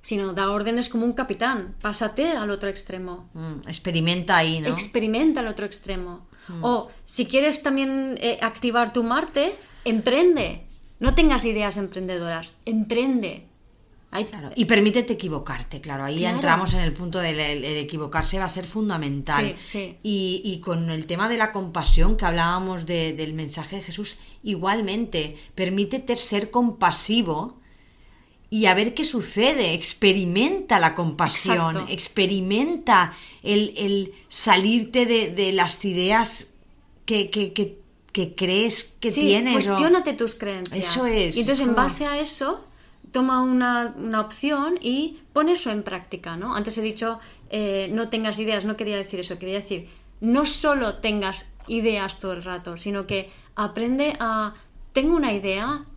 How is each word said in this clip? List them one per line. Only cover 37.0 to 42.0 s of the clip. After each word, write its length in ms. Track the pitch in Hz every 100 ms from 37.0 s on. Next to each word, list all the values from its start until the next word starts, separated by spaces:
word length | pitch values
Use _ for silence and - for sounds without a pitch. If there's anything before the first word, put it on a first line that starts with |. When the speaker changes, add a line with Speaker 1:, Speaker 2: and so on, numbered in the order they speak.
| -
Speaker 2:
que, 240 | 214 202
que, 240 | 214 196
que, 240 | 196 196 - - _ _
que 220 | - 175
crees 600 | - 185 190 226 220 - -
que 100 | 233
Speaker 1:
Sí, 120 | 247
Speaker 2:
tienes, 440 | 196 202 247 247 196
o 40 |
Speaker 1:
cuestiónate 420 | 196 320 359 339
tus 220 | - 226
creencias. 420 | - 202 190 185 180 185
Speaker 2:
Eso 200 | 254 247
es, 280 | 220 175 208
Speaker 1:
Y 40 |
entonces, 140 | 226
Speaker 2:
es 60 | 269
Speaker 1:
en 60 | 254
Speaker 2:
como 80 | 226
Speaker 1:
base 260 | - -